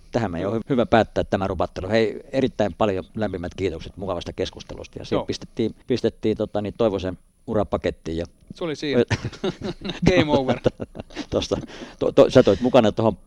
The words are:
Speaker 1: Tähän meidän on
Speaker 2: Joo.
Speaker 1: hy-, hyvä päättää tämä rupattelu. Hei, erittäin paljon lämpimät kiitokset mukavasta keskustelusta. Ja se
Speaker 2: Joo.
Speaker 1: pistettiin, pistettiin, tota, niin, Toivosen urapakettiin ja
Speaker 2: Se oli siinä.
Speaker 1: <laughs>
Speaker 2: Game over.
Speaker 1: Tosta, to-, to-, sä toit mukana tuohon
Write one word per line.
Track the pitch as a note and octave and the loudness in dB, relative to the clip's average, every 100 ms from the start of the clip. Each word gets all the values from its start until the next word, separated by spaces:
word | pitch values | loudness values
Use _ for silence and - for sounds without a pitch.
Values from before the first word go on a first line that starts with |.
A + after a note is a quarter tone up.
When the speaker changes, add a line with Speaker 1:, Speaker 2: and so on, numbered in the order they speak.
| - | -6
Speaker 1:
Tähän | B2 A2 | -2 -2
meidän | E2 F#2+ | -2 -4
on | A2+ | -4
Speaker 2:
Joo. | |
Speaker 1:
hy-, | - | -2
hyvä | C3 A2 | -2 2
päättää | A#2 G2+ - | 4 2 0
tämä | F2 G#2 F#2+ | -2 -2 -2
rupattelu. | F2+ F2+ - F#2 | -2 -4 -4 0
Hei, | A2 A2 - - | 2 2 -2 -6
erittäin | C3+ C3 - G#2 | -2 -2 0 -2
paljon | E2 A2 F#2 F2+ - | 0 0 0 -6 -6
lämpimät | G#2+ F2+ F2 - | -6 -4 -8 -4
kiitokset | F#2 D#2+ - - | -4 -4 -10 -10
mukavasta | F#2 F2 E2+ | -6 -6 -6
keskustelusta. | E2 F#2 - - - - - | -6 -6 -8 -16 -16 -14 -14
Ja | - | -4
se | - | -4
Speaker 2:
Joo. | A2 | -4
Speaker 1:
pistettiin, | - - - A2 - - | -8 -8 -4 -4 -4 -4
pistettiin, | B2 A2+ - A2+ G#2 | -2 -2 0 -2 0
tota, | G#2+ G#2 | -2 -4
niin, | G#2 - | -6 0
Toivosen | A2+ F#2+ F#2 F#2 _ _ - | 0 0 -4 -6 _ _ -4
urapakettiin | G#2+ G2 G2 F#2 - - D#2+ | -2 0 -2 -2 -4 -6 -6
ja | E2+ _ - | -8 _ -20
Speaker 2:
Se | - | -10
oli | F3 D3 | -8 -6
siinä. | D3+ B2+ - - A#2 - F#3+ - | 0 2 2 0 -4 -6 -6 -6
Speaker 1:
<laughs> | - - F#3+ - F3 | -8 -8 -10 0 4
Speaker 2:
Game | F3+ D#3 D3 | 4 4 2
over. | C3 B2+ - - - - - - - | 0 0 0 -2 -8 -12 -14 -14 -4
Speaker 1:
Tosta, | G2+ - - - - - - | -2 -2 -4 -6 -14 -18 -4
to-, | C3+ | 2
to-, | - C3+ | 6 8
sä | B2+ | 8
toit | A#2 G2 | 6 4
mukana | B2 B2+ A2 | 4 4 4
tuohon | G2 A2+ G2 | 4 0 0